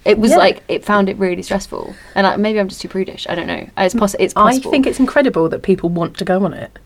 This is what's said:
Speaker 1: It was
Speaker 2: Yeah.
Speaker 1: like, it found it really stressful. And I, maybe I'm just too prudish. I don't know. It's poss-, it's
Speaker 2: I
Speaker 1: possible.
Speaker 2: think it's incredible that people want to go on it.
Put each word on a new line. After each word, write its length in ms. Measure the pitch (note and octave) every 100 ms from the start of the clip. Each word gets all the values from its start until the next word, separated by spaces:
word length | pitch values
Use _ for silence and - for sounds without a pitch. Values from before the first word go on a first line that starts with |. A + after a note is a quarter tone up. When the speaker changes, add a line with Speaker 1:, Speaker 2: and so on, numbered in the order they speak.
| -
Speaker 1:
It 140 | -
was 100 | A3+
Speaker 2:
Yeah. 80 | E4+
Speaker 1:
like, 240 | G4 - -
it 180 | F3 -
found 240 | G#3 G3
it 80 | G3
really 240 | F#3+ F3+
stressful. 540 | F#3 G3 - - G1+ - -
And 140 | - G3
I, 80 | -
maybe 220 | G#3+ G#3+
I'm 100 | F#3+
just 120 | F#3
too 60 | -
prudish. 380 | F#3+ F#3+ - -
I 60 |
don't 140 | E3+ -
know. 200 | E2+ - -
It's 160 | F#3+ A#3
poss-, 200 | G3+ -
it's 160 | F#3+ -
Speaker 2:
I 160 | G#3
Speaker 1:
possible. 180 | C4 -
Speaker 2:
think 160 | D4 C4+
it's 140 | -
incredible 500 | C4 - C#4 - E3
that 140 | -
people 260 | - F#3 E3+
want 280 | E3+ E3 -
to 60 | F3+
go 200 | F#3 G3
on 80 |
it. 240 | - - -